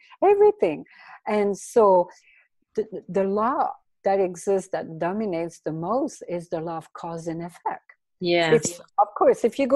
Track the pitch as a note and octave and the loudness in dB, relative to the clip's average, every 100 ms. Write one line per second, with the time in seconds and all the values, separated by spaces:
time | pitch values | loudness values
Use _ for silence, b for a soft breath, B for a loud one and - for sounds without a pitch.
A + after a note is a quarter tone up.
0 | B B F4+ G4+ G#4 G#4 - D3 C#4 B | B B 2 6 4 4 0 -2 -10 B
1 | B B - G#3 G3+ F#3+ - A#3+ G#3 F#3 | B B -4 -2 0 -4 -2 4 6 6
2 | F3 b b b b _ _ - G#3+ F3 | 2 b b b b _ _ -8 -8 -8
3 | - F#3 G3 G3+ A3+ D4+ - - _ _ | -6 -2 0 0 -2 -2 -4 -6 _ _
4 | G3 G3 F#3 E3+ - G3 - D#3+ E3 D#3+ | -2 2 0 -2 -2 -2 -2 -8 -8 -6
5 | E3+ G3+ G#3+ E3 E3+ - D#3+ D#3+ E3+ B3 | -4 -4 -4 -4 -6 -8 -10 -6 -4 -2
6 | D4 - - F3 E3 E3 E3 D#3+ - - | -4 -8 -10 -10 -6 -8 -6 -10 -12 -14
7 | E3+ E3 E3 E3 E3+ - - - _ _ | -10 -10 -8 -8 -10 -10 -10 -10 _ _
8 | _ - F3 E3+ D#3+ D#3 - - - - | _ -6 0 2 4 2 0 -10 -12 -2
9 | - - D#4+ A3 A#3 - C4+ | 0 4 2 4 0 0 2